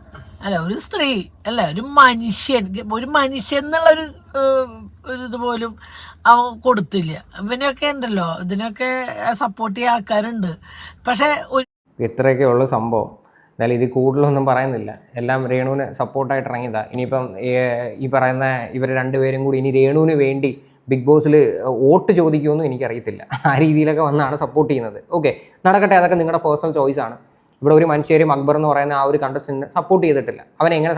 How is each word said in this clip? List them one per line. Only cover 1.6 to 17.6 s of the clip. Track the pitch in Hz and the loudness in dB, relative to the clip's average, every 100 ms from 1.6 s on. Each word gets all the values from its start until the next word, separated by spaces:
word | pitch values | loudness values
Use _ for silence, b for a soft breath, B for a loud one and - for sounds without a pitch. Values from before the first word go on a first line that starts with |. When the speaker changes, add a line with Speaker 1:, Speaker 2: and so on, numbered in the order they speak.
| 175 | -2
Speaker 1:
ഒരു | 160 262 285 | -4 -2 4
മനുഷ്യൻ, | 254 233 226 196 - 254 190 190 208 220 | 4 2 -4 -6 -2 -2 -2 -8 -6 -6
ഒരു | 262 302 | -2 0
മനുഷ്യൻ | 269 269 202 285 294 | 0 -4 -4 -4 -2
എന്നുള്ള | 320 330 311 | 2 4 2
ഒരു, | 311 - - 269 | 0 -14 -10 -2
ഏഹ്, | 269 269 254 226 208 - - | 0 0 -2 -8 -20 -18 -12
ഒരു | 254 247 | -12 -10
ഇത് | 240 | -8
പോലും | 240 233 233 214 B B B B - | -6 -4 -6 -10 B B B B 4
അവൻ | 240 247 226 254 | 4 4 -2 0
കൊടുത്തില്ല. | 233 165 196 160 151 - - | 0 -2 -4 -4 -8 -14 -14
ഇവനൊക്കെ | 202 247 277 262 294 | -8 -4 -4 -2 -4
ഉണ്ടല്ലോ, | 285 247 202 170 165 | -4 -4 -4 -4 -6
ഇതിനൊക്കെ | 180 196 226 214 254 254 247 208 220 226 | -6 -6 -6 -6 -4 -4 -6 -6 -4 -2
സപ്പോർട്ട് | 247 196 220 196 | -4 -4 -8 -4
ചെയ്യാൻ | 240 240 | 0 -2
ആൾക്കാരുണ്ട്. | 202 214 220 233 185 165 B B B B - | 0 -2 -2 -4 -6 -8 B B B B -4
പക്ഷെ | 240 285 294 - 262 | 0 0 0 -2 -4
ഒരു | 254 _ _ - 113 | -4 _ _ -6 -4
Speaker 2:
ഇത്രയൊക്കെ | 123 131 131 135 | 0 2 4 4
ഉള്ള | 120 131 | 4 2
സംഭവം. | 120 113 113 101 - b b b | 0 0 -2 -2 -8 b b b
എന്നാലും | - 117 120 | -4 -2 0
ഇതിൽ | 120 131 | 0 0
കൂടുതലൊന്നും | 131 135 143 139 135 | 0 2 2 2 2
പറയുന്നില്ല. | 127 135 120 104 110 _ 123 | 0 0 -4 -8 -14 _ -6
എല്ലാം | 120 131 127 | -2 -2 -2
രേണുവിന് | 127 127 139 135 135 | -2 -2 -2 -4 -6
സപ്പോർട്ടായിട്ട് | 131 135 127 139 123 | -6 -4 -4 -4 -4
ഇറങ്ങിയതാ. | 123 123 107 107 | -8 -6 -6 -6
ഇനിയിപ്പം, | 120 127 131 127 95 127 | -6 -4 -4 -6 -6 -2
ഏ, | 127 | 0